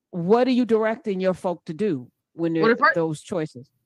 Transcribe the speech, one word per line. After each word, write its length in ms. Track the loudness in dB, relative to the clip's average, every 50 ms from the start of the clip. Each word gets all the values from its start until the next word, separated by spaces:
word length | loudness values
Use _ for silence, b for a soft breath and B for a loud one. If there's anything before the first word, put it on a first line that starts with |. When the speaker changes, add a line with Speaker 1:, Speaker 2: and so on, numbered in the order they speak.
| _ _
Speaker 1:
What 360 | -10 -4 2 2 4 4 4 2
are 40 |
you 120 | 2 2 2
directing 560 | 2 2 2 2 0 -2 -4 -4 -6 -4 -2
your 140 | 0 -2 -2
folk 300 | -2 -4 -6 -6 -6 _
to 80 | -10 -6
do 360 | -4 -2 -2 -2 -4 -6 -12 _ _ _ _
when 220 | _ -4 -2 -2 0
there 80 | 2
Speaker 2:
Well, 120 | 2 2 2
the 80 | 4
Speaker 1:
are 60 | 2 2
Speaker 2:
fir- 60 | 2
Speaker 1:
those 260 | 2 0 -2 -4 -6
choices? 480 | -8 -8 -6 -6 -6 -6 -10 -16 -20 _ _ _ _